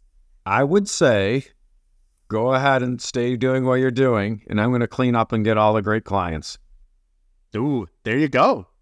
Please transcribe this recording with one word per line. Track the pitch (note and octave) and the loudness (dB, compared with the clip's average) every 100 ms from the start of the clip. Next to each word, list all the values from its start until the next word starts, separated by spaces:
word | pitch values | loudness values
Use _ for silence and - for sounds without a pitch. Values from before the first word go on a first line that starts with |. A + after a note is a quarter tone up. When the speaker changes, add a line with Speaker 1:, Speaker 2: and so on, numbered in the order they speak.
| _ _ _ _ - | _ _ _ _ -2
Speaker 1:
I | G#2 | 0
would | C#3 F#3+ G3 | 2 2 0
say, | - D3+ G#2+ G2 C3 - _ _ _ _ _ _ _ _ | 0 2 4 2 -2 -6 _ _ _ _ _ _ _ _
"Go | G#2+ A#2+ | -2 0
ahead | C3 C#3 C3+ | 0 2 0
and | B2 A#2+ | 0 -6
stay | - B2+ A#2+ B2 | -6 -4 -2 -2
doing | C3 C3 B2+ | 0 0 0
what | B2+ | 0
you're | C3 | 0
doing, | A#2+ C3 A2+ G2+ G#2+ - | 2 2 2 -2 -6 -4
and | G#2+ | -2
I'm | A2 | 0
gonna | B2 A#2 | 0 -2
clean | - B2+ A#2+ | -2 0 0
up | A2 | 0
and | A2+ | 0
get | G#2+ G#2+ | 0 2
all | G#2+ | 2
the | A2 | 2
great | G#2 A2 - | 0 -2 -2
clients." | G2 F2 D#2 - - _ - - _ _ _ _ _ _ G#2 | -4 -4 -6 -10 -18 _ -20 -20 _ _ _ _ _ _ -6
Speaker 2:
Ooh, | C#3 C3+ F#2 _ | -2 -4 -6 _
there | - B2 | -4 0
you | D3+ | 0
go. | B2+ G3 A#3 F2+ _ | 2 2 0 -6 _